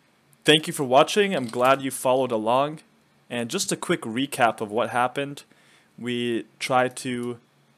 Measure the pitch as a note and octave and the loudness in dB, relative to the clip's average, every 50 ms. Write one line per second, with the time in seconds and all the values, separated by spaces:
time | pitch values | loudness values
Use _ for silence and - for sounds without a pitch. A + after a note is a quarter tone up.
0 | _ _ _ _ _ _ _ _ _ - D3+ D#3 D#3 F3 D#3+ - D3 B2 B2 C3+ | _ _ _ _ _ _ _ _ _ 4 4 4 2 -2 -4 -4 0 4 6 6
1 | D#3+ D#3 - G#3+ G3+ G3 G3 D3 B2+ A2+ A#2 B2 B2 C3 C3+ C#3 C3+ C3+ B2 - | 6 6 4 0 0 0 0 -2 -4 -4 -2 2 4 4 4 4 2 -4 -8 -2
2 | - C3+ B2+ C3+ C3 B2 A#2+ A2 G#2+ A2 A#2+ C3 C#3+ D3 D#3 - - _ _ _ | 0 2 2 2 2 0 0 -2 0 2 2 2 2 0 -4 -10 -16 _ _ _
3 | _ _ _ _ _ _ B2+ A#2+ A#2 A#2 C3+ G3 - - F3 D3+ - - F3 D#3+ | _ _ _ _ _ _ -6 -6 -6 -4 -4 -4 -4 -4 -4 -4 -2 -4 -4 -4
4 | - A#2 A2 B2 C#3 C#3 - - B2+ A2 A2 - A#2 G2+ G#2 A2+ A#2 A2+ A#2 B2 | -4 -6 -6 -4 -6 -4 2 2 4 4 4 0 -6 -4 -2 -2 -2 -2 0 -2
5 | B2 B2+ - C#3+ C#3 C#3+ C#3+ C#3 - _ _ _ _ _ _ _ _ _ _ - | -2 -2 -2 -6 -8 -8 -10 -14 -18 _ _ _ _ _ _ _ _ _ _ -12
6 | A2+ A#2+ A#2+ A#2+ A#2+ A#2+ A#2 A2 - - _ _ - - C3+ B2+ B2+ B2+ B2+ - | -8 -6 -4 -2 -2 -2 -2 -4 -4 -8 _ _ -4 0 2 2 2 0 -2 -6
7 | - C3+ B2 A#2+ A#2+ A#2+ A#2+ A#2+ _ _ _ _ _ _ _ | -8 -8 -6 -6 -6 -8 -10 -12 _ _ _ _ _ _ _